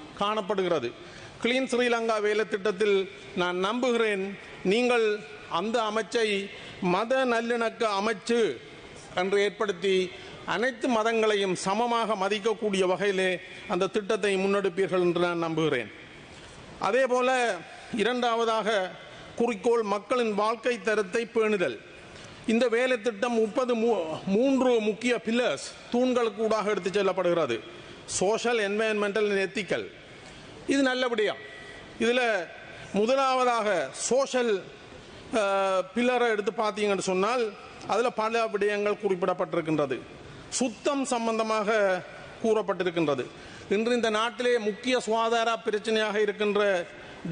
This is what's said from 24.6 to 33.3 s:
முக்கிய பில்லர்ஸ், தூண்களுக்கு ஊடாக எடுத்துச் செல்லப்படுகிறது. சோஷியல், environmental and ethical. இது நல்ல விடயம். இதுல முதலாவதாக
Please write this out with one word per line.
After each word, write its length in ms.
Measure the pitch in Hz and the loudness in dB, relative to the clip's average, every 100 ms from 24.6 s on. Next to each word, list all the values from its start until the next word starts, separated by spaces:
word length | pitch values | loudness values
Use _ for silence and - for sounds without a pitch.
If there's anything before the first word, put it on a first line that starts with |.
| 254 233 | 4 4
முக்கிய 340 | 214 202 240 233 | 2 0 0 0
பில்லர்ஸ், 500 | 220 240 220 135 - - - | 0 2 2 0 -6 -14 -2
தூண்களுக்கு 520 | 240 254 247 226 202 | 2 4 4 2 0
ஊடாக 260 | 220 214 202 | 0 2 0
எடுத்துச் 280 | 196 185 202 | 0 0 2
செல்லப்படுகிறது. 580 | 190 180 175 170 139 117 - - - - - | 2 2 2 4 2 0 -6 -16 -16 -16 -8
சோஷியல், 460 | - 196 220 233 233 | 0 2 2 0 0
environmental 640 | 196 208 220 208 202 208 | 0 0 0 0 0 0
and 140 | 208 196 | 2 2
ethical. 440 | 190 226 180 127 92 - - - - - - - - | 0 -2 -2 -4 -4 -12 -20 -20 -18 -18 -18 -8 -2
இது 160 | 277 | 2
நல்ல 220 | 262 254 254 | 2 2 0
விடயம். 320 | 226 196 - - - - - - - | 2 0 -2 -8 -16 -16 -16 -12 -2
இதுல 220 | 226 247 233 196 160 - - - - | 2 4 2 0 -2 -10 -16 -16 -4
முதலாவதாக 760 | - 220 269 269 | 0 4 4 4